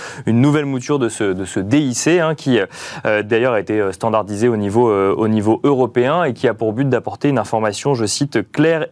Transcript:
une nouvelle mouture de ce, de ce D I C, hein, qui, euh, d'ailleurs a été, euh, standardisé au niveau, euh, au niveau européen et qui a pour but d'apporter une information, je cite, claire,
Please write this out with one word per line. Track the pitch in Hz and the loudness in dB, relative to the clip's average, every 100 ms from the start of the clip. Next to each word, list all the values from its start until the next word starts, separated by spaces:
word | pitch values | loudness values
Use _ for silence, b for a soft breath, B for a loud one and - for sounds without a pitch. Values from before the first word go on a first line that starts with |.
| B B 117 | B B 0
une | 117 | 2
nouvelle | 143 151 143 | 4 2 -2
mouture | 131 127 143 | -6 -2 -2
de | 117 | -2
ce, | - | -2
de | 101 92 95 | -2 -2 -4
ce | 101 | -6
D | 95 143 | 0 0
I | 139 | 2
C, | 117 156 175 | 0 2 2
hein, | 160 151 | 2 -2
qui, | 139 117 92 B B B - | 0 0 0 B B B 0
euh, | 104 | 0
d'ailleurs | 104 113 127 | 2 0 2
a | 110 | 0
été, | 92 107 | 0 0
euh, | 98 | 0
standardisé | - 113 110 98 101 123 | -2 0 0 -2 0 0
au | 110 | 2
niveau, | 101 113 120 | 0 2 4
euh, | 98 98 87 | 4 2 2
au | 110 | 0
niveau | 110 104 110 | 2 2 2
européen | 143 131 120 123 123 170 156 | 2 2 2 0 0 0 -2
et | |
qui | 117 123 | 0 -2
a | |
pour | 107 110 | 0 -2
but | 110 139 | -2 0
d'apporter | 120 104 104 143 | 0 -2 -4 0
une | 127 | 0
information, | 107 113 107 101 143 | 0 -2 -2 -2 -2
je | 123 104 | 0 -2
cite, | - 147 117 - | -2 -2 -2 -2
claire, | - 160 160 - | 0 2 2 -2